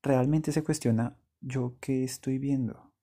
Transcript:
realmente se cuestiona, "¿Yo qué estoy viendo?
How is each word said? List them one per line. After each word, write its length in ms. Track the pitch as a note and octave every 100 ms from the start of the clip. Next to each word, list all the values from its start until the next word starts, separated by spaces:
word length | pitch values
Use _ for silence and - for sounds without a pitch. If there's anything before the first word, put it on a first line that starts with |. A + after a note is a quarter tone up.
realmente 500 | C#3 C3 C3 D#3 D#3
se 120 | D3+
cuestiona, 520 | D3+ D3+ B2 A2+ A#2+ - _ _
"¿Yo 360 | C3 C3 B2 B2
qué 240 | - C3
estoy 340 | C3 - - C3
viendo? 540 | C#3 C3+ A#2 - - _